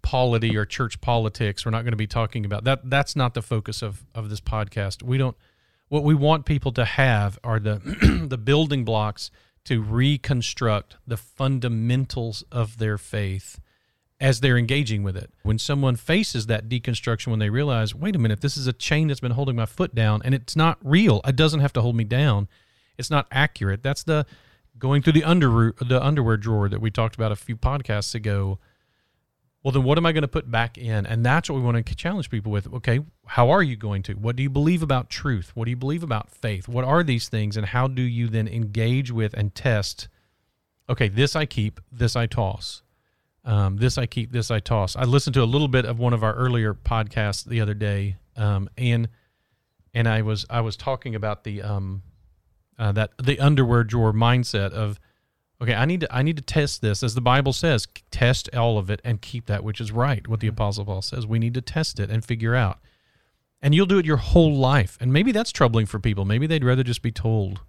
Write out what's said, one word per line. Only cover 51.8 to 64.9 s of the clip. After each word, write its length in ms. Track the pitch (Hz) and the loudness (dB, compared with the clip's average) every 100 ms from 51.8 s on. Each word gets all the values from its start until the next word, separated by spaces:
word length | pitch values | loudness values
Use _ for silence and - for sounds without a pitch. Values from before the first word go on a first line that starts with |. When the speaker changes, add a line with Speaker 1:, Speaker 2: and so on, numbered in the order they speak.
| 95 98 - _ _ _ _ _ _ - | -4 -8 -12 _ _ _ _ _ _ -4
Speaker 1:
uh, 120 | 110 | -2
that, 180 | 101 107 - | 0 -2 -2
the 180 | 127 139 | -2 2
underwear 440 | 139 147 123 120 | 4 4 4 4
drawer 280 | 113 120 110 | 2 2 2
mindset 580 | 110 117 123 120 104 98 | 4 4 4 2 -2 -2
of, 280 | 101 104 104 _ _ _ _ _ _ | -2 -4 -4 _ _ _ _ _ _
"Okay, 140 | 120 110 | -2 2
I 100 | 135 | 2
need 160 | 180 | 0
to, 120 | 160 123 | -2 0
I 60 | |
need 140 | 143 160 | 0 -2
to 40 | |
test 380 | - 156 143 - | -2 0 0 -2
this." 220 | 110 101 | -2 0
As 120 | 123 117 | -2 0
the 60 | |
Bible 300 | 120 131 135 | 4 4 4
says, 300 | 127 170 123 - - | 0 2 0 -2 -16
"C-, 80 | _ | _
test 380 | - 120 131 - 123 | 0 2 2 -2 0
all 220 | 117 107 | 0 0
of 120 | 95 | -2
it 120 | 104 | -4
and 180 | 123 107 | -4 -6
keep 240 | - 120 - | -6 -12 -4
that 160 | 104 | -4
which 160 | 101 104 | -4 -6
is 100 | 113 | -6
right," 340 | 110 131 117 113 | -2 0 0 -2
what 120 | 110 | -2
the 80 | 110 | -2
Speaker 2:
Mm-hmm. 80 | 110 | 0
Speaker 1:
Apostle 300 | 107 104 101 | -2 -2 -4
Paul 160 | 95 | -6
says. 260 | - - 107 | -6 -6 -2
We 100 | 113 | 0
need 140 | 117 120 | 0 -4
to 60 | |
test 380 | - - 160 - | -4 -4 -4 -4
it 100 | 101 | -4
and 140 | 110 - | -4 -2
figure 300 | 117 113 123 | -2 0 2
out. 240 | 104 - _ _ _ _ _ _ _ _ | 0 -2 _ _ _ _ _ _ _ _
And 120 | 143 156 | 2 4
you'll 100 | 196 | 6
do 120 | 196 | 4
it 60 | 160 | 4
your 120 | 147 | 0
whole 380 | - 175 160 143 | 4 6 6 4
life. 420 | 131 139 95 | 4 4 2